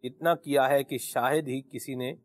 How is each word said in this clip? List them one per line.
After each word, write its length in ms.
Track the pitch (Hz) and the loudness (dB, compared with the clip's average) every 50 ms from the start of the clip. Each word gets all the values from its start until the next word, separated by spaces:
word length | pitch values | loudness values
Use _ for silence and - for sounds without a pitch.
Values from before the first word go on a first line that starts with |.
| - | -10
اتنا 320 | 127 131 _ 160 165 170 | -12 -10 _ 2 2 2
کیا 340 | 156 _ 143 143 139 131 131 | 2 _ 0 2 2 4 4
ہے 160 | 143 139 139 | 4 2 2
کہ 140 | - 135 123 | 0 -6 -8
شاید 500 | - - - 135 120 127 143 156 156 135 | -8 -4 -2 0 0 2 2 0 0 -2
ہی 140 | 127 135 135 | -4 -6 -6
کسی 320 | _ - 123 - - 135 | _ -12 -12 -10 -8 -8
نے 180 | 127 127 135 143 117 _ | -6 -6 -6 -6 -8 _